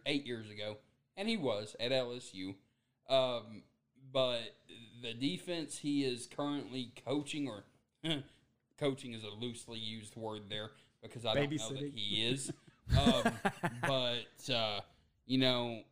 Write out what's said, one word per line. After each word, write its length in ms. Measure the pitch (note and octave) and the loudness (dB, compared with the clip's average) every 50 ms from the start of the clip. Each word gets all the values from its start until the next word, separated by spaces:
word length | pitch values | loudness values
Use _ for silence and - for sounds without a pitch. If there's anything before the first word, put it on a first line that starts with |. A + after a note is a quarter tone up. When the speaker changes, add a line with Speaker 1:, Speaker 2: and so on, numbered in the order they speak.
| - | -2
Speaker 1:
eight 200 | C3+ D3 C#3 - | 0 0 0 0
years 240 | A#2+ B2 A2+ G#2+ G#2+ | -2 -6 -6 -6 -8
ago, 280 | G#2 G#2 G#2 G#2+ G#2+ - - _ _ _ _ _ - F#3+ | -8 -6 -6 -6 -6 -8 -12 _ _ _ _ _ -8 -4
and 100 | G3+ A3+ | -2 0
he 100 | A3+ G#3 | 0 0
was 380 | D3+ B2+ G#2+ G2+ A2 - - - | 2 0 0 0 -2 -6 -6 -4
at 120 | A#2 B2 | 0 2
L 220 | C3 C3 B2+ A#2+ A#2+ | 2 2 2 0 -4
S 180 | B2+ - - - | -8 -10 -12 -10
U. 220 | F#2+ F#2 F#2+ G2 - _ _ _ _ _ _ _ _ _ - | -8 -6 -6 -8 -8 _ _ _ _ _ _ _ _ _ 4
Um, 540 | C3 C3+ C3 B2+ B2 A#2 A2 A2 A2 G2 - _ _ _ _ _ _ C3+ C3+ C3 | 4 4 6 4 2 -2 -6 -8 -14 -16 -16 _ _ _ _ _ _ _ -10 -2
but 300 | C3 C3+ C3 B2 B2 A#2 A2+ G#2+ - _ _ - A#2+ A#2+ A#2 A2 A2 A#2+ | 2 2 2 2 2 -2 -4 -6 -12 _ _ -20 -20 -20 -20 -20 -14 -10
the 120 | A#2+ A#2 A#2 | -8 -6 -4
defense 640 | A#2 C3+ D3 F3+ F3 - F3 F3 E3+ D#3 C#3+ - - | 0 0 0 0 -2 -4 -4 -4 -4 -4 -6 -6 -4
he 240 | - D3 C#3+ C#3+ C#3 | -2 0 2 2 2
is 240 | B2+ B2 A#2 - - | 2 0 -2 -6 -8
currently 640 | - - C#3+ C#3+ C#3+ C#3+ A#2 G2 B2 C3 B2 A2 - - - | -6 -4 -2 -2 -2 -2 -4 -6 -6 -6 -6 -6 -8 -10 -4
coaching, 420 | A#2 C3+ D3 C#3+ C#3 - D3+ C#3+ C3 | -2 0 0 0 -2 -4 -4 -4 -4
or 160 | G#2+ G2+ - - _ _ _ _ _ _ - | -4 -8 -12 -18 _ _ _ _ _ _ -2
<laughs> 100 | D#3+ D#3+ C#3 C3+ - - _ _ _ _ _ _ _ _ - | -2 -2 -2 -2 -8 -16 _ _ _ _ _ _ _ _ -2
coaching 360 | D3+ C#3 C3+ C3+ - B2 A#2 | 0 0 0 0 -4 -8 -8
is 100 | A2+ A2 | -8 -8
a 60 | G#2 | -8
loosely 500 | G2+ G#2+ A#2+ B2 A2+ - - - A2+ A2+ | -8 -6 -6 -6 -6 -6 -10 -10 -8 -6
used 360 | A2+ G#2+ A2 A2+ G#2+ G#2+ - | -6 -6 -6 -8 -10 -12 -10
word 280 | A#2 A2 A2 G#2+ G#2+ G#2 G2 | -8 -6 -6 -6 -6 -6 -6
there 220 | G#2+ G#2+ G#2+ G#2+ - - - _ _ _ | -6 -6 -6 -6 -10 -16 -20 _ _ _
because 240 | - G#2+ - A#2 A2 | -16 -14 -10 -4 0
I 80 | A2+ A2 | 2 4
don't 180 | C#3 C#3+ C#3+ | 4 4 2
know 180 | D#3 D3 A2+ A2+ | 2 0 -2 -2
that 100 | C3+ C3+ | -4 -4
Speaker 2:
Babysitting. 140 | C#3+ C#3+ C#3 | -4 -6 -4
Speaker 1:
he 300 | A2+ G#2 G2+ G2+ G#2+ A2 A#2+ | -4 -2 0 2 2 4 4
is. 240 | C3 C#3 C#3 D#3 - - - - - _ - - - - | 2 2 0 -4 -6 -8 -10 -20 -20 _ 0 4 6 8
Um, 260 | - A#3+ - C3 - A#3 - - - G3 - - | 8 8 8 6 6 2 2 2 0 -2 0 0
Speaker 2:
<laughs> 240 | - C#3 A#2+ B2 D3 E3 | -2 -2 -2 0 0 2
Speaker 1:
but, 680 | C3+ C3 B2+ B2 A#2+ A#2+ A2+ - - - - - B2+ | 2 2 2 2 0 -2 -4 -6 -12 -8 -2 0 2
uh, 280 | A#2 A2+ G#2+ G#2 G2+ - - _ _ _ _ _ _ _ | 2 2 2 0 -2 -6 -10 _ _ _ _ _ _ _
you 140 | - B2+ C3 | 2 4 6
know, 420 | C3 B2+ B2+ B2 A#2+ A#2+ A#2 A2 - _ | 6 6 6 4 2 0 -4 -6 -10 _